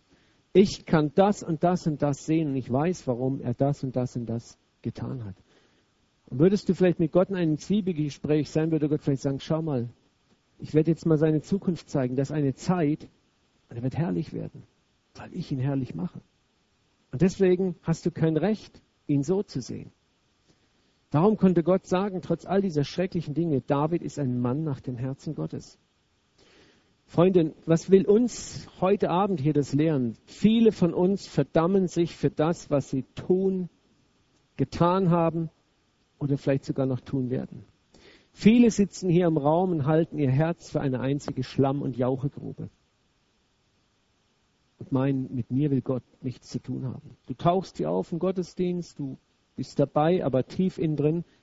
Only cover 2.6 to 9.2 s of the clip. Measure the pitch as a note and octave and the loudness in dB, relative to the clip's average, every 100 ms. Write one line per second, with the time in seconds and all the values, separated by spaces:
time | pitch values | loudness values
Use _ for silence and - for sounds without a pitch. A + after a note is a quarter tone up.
2.6 | A#2+ B2 E3 F3 - A#2 C3 C3+ - A#2 | -2 -2 -2 -4 -4 -2 -2 -2 -4 0
3.6 | C#3 C#3+ C3 B2+ B2 B2 A2+ A2+ - - | 0 0 -4 -4 -4 -6 -6 -6 -8 -20
4.6 | _ _ A2+ - B2 C3 G#2+ F2+ _ _ | _ _ -12 -10 -10 -10 -12 -16 _ _
5.6 | _ _ _ _ _ _ - B2+ F3 G3+ | _ _ _ _ _ _ -8 2 4 4
6.6 | - F3 F#3 E3 D#3+ F3+ F#3 F#3+ E3 D3+ | 0 2 2 2 2 2 2 0 0 -2
7.6 | - G#3 F#3 D#3 D3+ - - D#3 C#3+ D#3+ | 0 -2 0 -2 -4 -4 0 0 2 0
8.6 | D#3+ D#3 D3 D3 - C3+ | 0 0 0 0 0 -2